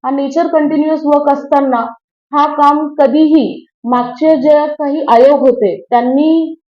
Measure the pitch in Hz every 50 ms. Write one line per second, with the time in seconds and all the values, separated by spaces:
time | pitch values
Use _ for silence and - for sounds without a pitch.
0 | - 254 277 277 277 269 269 330 349 330 330 311 302 294 320 285 302 311 320 302
1 | 311 285 294 294 294 285 294 294 - - 302 285 277 269 247 233 226 233 - _
2 | _ _ _ _ _ _ 277 294 294 302 294 294 294 285 294 302 311 294 294 -
3 | 277 254 240 311 311 302 311 320 233 180 - - - _ _ _ - 233 247 247
4 | 247 247 - - 311 311 320 277 247 302 294 294 294 294 302 - 294 285 277 320
5 | - 277 247 233 254 277 294 277 247 269 - - 214 190 165 - - _ 240 240
6 | 240 247 262 277 302 311 320 330 320 320 320 _ _